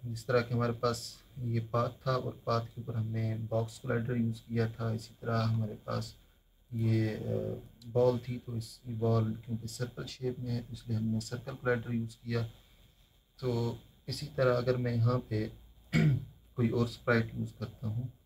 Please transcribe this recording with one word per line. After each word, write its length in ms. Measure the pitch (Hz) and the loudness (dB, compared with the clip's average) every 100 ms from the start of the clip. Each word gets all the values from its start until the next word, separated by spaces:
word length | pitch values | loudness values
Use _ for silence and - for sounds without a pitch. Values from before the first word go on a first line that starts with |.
जिस 220 | 123 113 - | -6 -8 2
तरह 160 | 123 | 2
के 120 | 120 | 2
हमारे 180 | 120 120 | 0 0
पास 520 | 117 120 117 - - - - | 2 0 0 -6 -14 -18 -8
ये 220 | 120 117 | -2 -2
पाथ 300 | 113 117 123 - - | 0 0 0 -2 -2
था 100 | 127 | 0
और 260 | - - - | -2 -6 0
पाथ 200 | 117 113 | 0 -2
के 140 | - | -10
ऊपर 160 | - 113 | -6 -4
हमने 380 | 110 110 110 | -2 0 0
box 440 | 110 113 113 113 - | -2 0 0 -2 -6
collider 380 | 131 120 117 120 | -2 -2 0 0
use 260 | 113 113 | 0 -2
किया 300 | - 113 113 | -4 0 0
था, 200 | - 113 | 0 -2
इसी 220 | 110 - | -2 -6
तरह 260 | - 117 113 | -10 -2 2
हमारे 340 | 113 113 107 | 2 2 0
पास 440 | 117 - 113 110 - - _ _ _ _ | -4 -6 -4 -4 -12 -20 _ _ _ _
ये, 400 | 117 113 110 110 | 0 4 4 2
अ, 60 | 107 110 110 107 110 - - 120 | -2 -2 -2 -2 -6 -10 -18 -2
ball 320 | 117 123 120 | 4 4 4
थी, 200 | 120 123 | -2 -8
तो 180 | - 117 | -6 -6
इस, 240 | 113 - 123 | -6 -12 -10
ये 80 | |
ball 420 | 113 113 113 110 110 | -2 4 4 4 -2
क्योंकि 320 | - 113 113 | -6 -6 -6
circle 360 | - 123 - | -6 -6 -6
shape 340 | - - 127 123 | -12 -6 -6 -4
में 120 | 123 | -2
है, 120 | 120 | -4
तो 100 | 120 | -4
इसलिए 260 | 117 - 113 | -12 -4 0
हमने 220 | 110 110 | 2 0
circle 340 | - 117 123 | -2 -8 -8
collider 400 | - 123 120 117 | -2 0 2 0
use 220 | 117 113 - | -2 -2 -8
किया। 260 | 120 117 113 - - - - _ _ _ _ _ | -4 -2 -2 -8 -20 -20 -20 _ _ _ _ _
तो 380 | 127 117 117 117 - - - | -2 0 0 -2 -14 -18 -10
इसी 180 | 123 147 | -8 -6
तरह 300 | - 127 123 | 2 4 4
अगर 200 | 120 127 | 2 2
मैं 180 | 123 | 2
यहाँ 240 | 117 117 123 | 4 4 4
पे 340 | - 107 110 - - - - | 0 -2 -2 -6 -20 -20 0
<clears throat> 20 | 160 156 123 - - - - | 4 6 4 -2 -16 -14 0
कोई 120 | 113 | 2
और 200 | 127 117 | 4 0
sprite 460 | - - 117 113 | 0 2 2 2
use 180 | 120 110 - | -4 -6 -6
करता 280 | 107 - 110 | -10 -6 -4
हूँ 260 | 110 123 - | -2 -4 -10